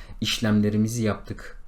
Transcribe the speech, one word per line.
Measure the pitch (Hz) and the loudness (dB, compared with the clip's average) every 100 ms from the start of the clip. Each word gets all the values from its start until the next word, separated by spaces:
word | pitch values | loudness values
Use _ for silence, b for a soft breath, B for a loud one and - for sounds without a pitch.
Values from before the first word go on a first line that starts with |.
| B B | B B
işlemlerimizi | 107 - 110 107 104 107 107 120 | -2 0 4 4 4 4 2 2
yaptık. | 110 101 - 104 - - | 0 -2 -6 -12 -12 -14